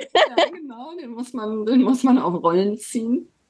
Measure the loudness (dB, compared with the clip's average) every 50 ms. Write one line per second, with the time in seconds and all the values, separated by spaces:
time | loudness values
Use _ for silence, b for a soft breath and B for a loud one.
0 | 2 2 2 2 2 4 4 2 2 2 0 -6 -14 -16 -16 -16 -16 -16 -14 -14
1 | -14 -12 -10 -12 -10 -10 -10 -8 -6 -6 -4 -4 0 2 4 4 4 4 2 2
2 | 4 4 4 4 2 0 -2 0 0 2 2 2 2 0 -2 -6 -8 -10 -8 -6
3 | -4 -2 -2 -4 -4 -8 _ _ _